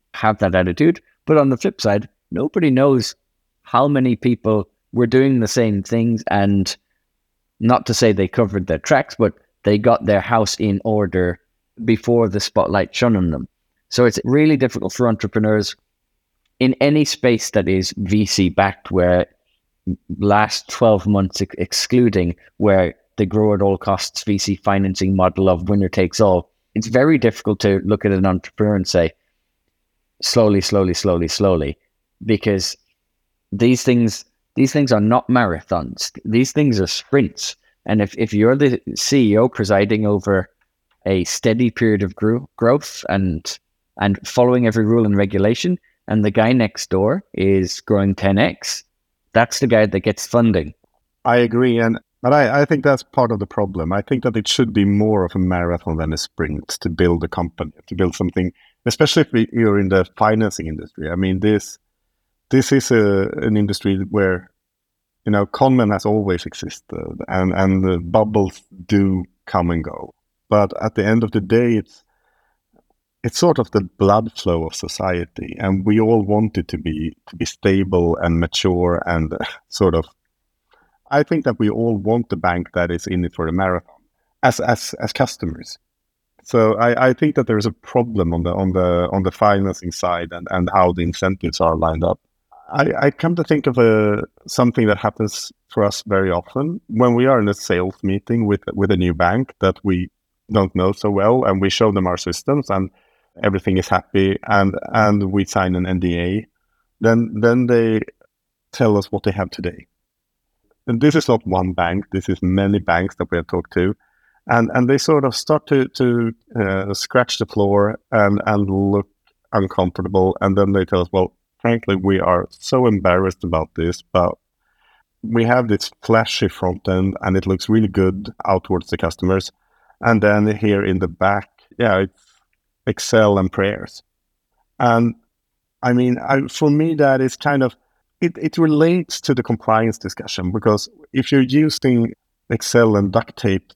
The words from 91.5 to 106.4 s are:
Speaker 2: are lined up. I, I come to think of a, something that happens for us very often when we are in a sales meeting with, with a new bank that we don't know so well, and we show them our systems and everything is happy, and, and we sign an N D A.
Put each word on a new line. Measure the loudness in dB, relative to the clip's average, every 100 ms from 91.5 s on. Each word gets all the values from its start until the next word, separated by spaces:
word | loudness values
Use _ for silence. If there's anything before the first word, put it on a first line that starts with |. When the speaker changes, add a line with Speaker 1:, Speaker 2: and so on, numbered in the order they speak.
| -2
Speaker 2:
are | 0 0
lined | -2 -2
up. | -2 -4 _ _ _ -20 -10
I, | -4 -2 0
I | -2
come | -2 -4
to | -2
think | -2 0 0
of | 2
a, | 4 4 2 -2 -6 _ -8
something | 0 0 2 2
that | 2
happens | -2 -2 -6 -6 -14 -18 _
for | -2
us | -2 -2 -4
very | -2 0
often | -2 -4 -6 -6 -6 -6
when | 0 2
we | 4 2
are | 2
in | 0
a |
sales | -2 -2 -2 -4 -4
meeting | -4 -4 -2 -2 0
with, | -2 -4
with | -2 0
a | 2
new | 0
bank | 0 0 0 -4 -2
that | -2 0
we | -2 -2 -4 _ _ _ -4
don't | 0 0
know | 0 0
so | 0 -2
well, | 0 2 2
and | 2 0
we | 0
show | 2 0
them | 2 -2
our | -4
systems | -6 -6 -2 -2 -2
and | -4 -4 _ _ _ _ -4
everything | -2 0 0 0
is | 0
happy, | -2 0 0 0 0
and, | 0 0 2 -2 -4
and | 0 2 2 0
we | -2
sign | -2 -2 0 -2
an | -2
N | -2
D | -2 -2
A. | -2 -4